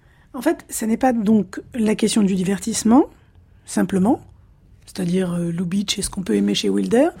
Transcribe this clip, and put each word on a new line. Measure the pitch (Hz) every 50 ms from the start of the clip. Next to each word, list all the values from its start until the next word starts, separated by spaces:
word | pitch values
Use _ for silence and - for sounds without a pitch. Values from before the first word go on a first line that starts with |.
| _ _ _ _ _ _ -
En | 269 240
fait, | 302 339 330 - -
ce | - - 233
n'est | 220 226
pas | 226 - 262 247
donc | 233 208 196 226 214 185 - - - - - -
la | 247 220 208 214
question | - - 208 - 226 208
du | 185 202
divertissement, | 185 185 180 202 185 - 233 214 - - 214 226 269 370 - - _ _ _ _ - _ _ _ - _
simplement, | - - 220 196 180 196 190 185 214 302 - - - - _ - _ _ _ _ _ - - _
c'est-à-dire, | - - - 185 170 175 185 185 175 175
euh, | 175 175 170 170
Lubitsch | 170 190 170 175 202 208 - - -
et | 180
ce | -
qu'on | - 202 175
peut | - 214
aimer | - 202 202 202
chez | - - 202
Wilder, | 190 202 196 190 196 233 285 339 - -